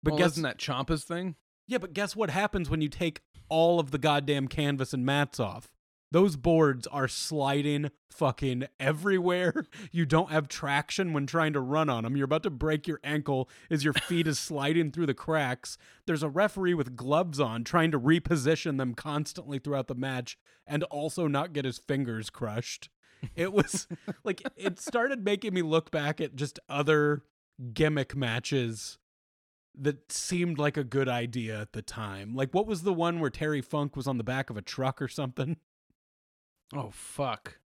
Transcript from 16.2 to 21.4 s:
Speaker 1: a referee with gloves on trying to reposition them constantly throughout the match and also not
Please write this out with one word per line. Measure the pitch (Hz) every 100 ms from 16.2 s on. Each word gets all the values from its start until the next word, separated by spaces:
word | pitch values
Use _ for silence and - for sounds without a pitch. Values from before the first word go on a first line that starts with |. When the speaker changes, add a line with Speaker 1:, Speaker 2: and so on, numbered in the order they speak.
Speaker 1:
a | 147
referee | 143 208 196 180
with | 175 127 123
gloves | 127 151 180 139
on | 131 113
trying | 117 170 165
to | 151
reposition | 123 165 - 165 131 160 165 139
them | 131
constantly | 117 151 151 156 - 131 139
throughout | 147 143 127
the | 127
match | 131 127 120 - _ _ -
and | 147
also | 170 147 151 - 160
not | 139